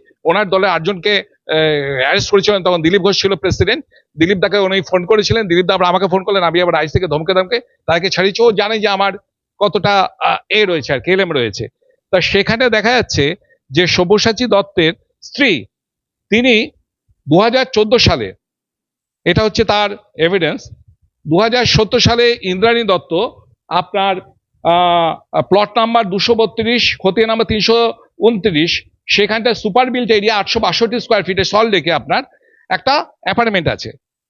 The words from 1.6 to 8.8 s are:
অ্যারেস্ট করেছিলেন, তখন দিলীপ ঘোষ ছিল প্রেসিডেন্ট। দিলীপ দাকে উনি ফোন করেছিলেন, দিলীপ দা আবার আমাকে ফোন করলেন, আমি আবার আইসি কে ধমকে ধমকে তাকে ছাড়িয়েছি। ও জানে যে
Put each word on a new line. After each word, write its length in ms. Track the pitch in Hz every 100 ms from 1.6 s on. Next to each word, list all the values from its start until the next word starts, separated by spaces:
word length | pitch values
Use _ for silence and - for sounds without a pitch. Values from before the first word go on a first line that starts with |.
| 156 151 139 139
অ্যারেস্ট 300 | 131 190 196
করেছিলেন, 340 | 202 196 202
তখন 180 | 180 175
দিলীপ 180 | 160 196
ঘোষ 200 | 185 190
ছিল 140 | 196
প্রেসিডেন্ট। 500 | 196 185 - 185 262 - _ _ -
দিলীপ 200 | 165 196
দাকে 200 | 196 202
উনি 220 | 190 190
ফোন 260 | - 185 180
করেছিলেন, 420 | 214 190 220 208
দিলীপ 180 | 170 180
দা 80 |
আবার 140 | 190 180
আমাকে 180 | 180 190
ফোন 160 | 190
করলেন, 180 | 190 202
আমি 200 | 170 165
আবার 120 | 175
আইসি 260 | 165 156 -
কে 60 | 180
ধমকে 280 | 147 160
ধমকে 260 | 185 185 233
তাকে 500 | - _ - 165 180
ছাড়িয়েছি। 320 | - 190 202
ও 100 | 233
জানে 260 | 196 208
যে 100 | 220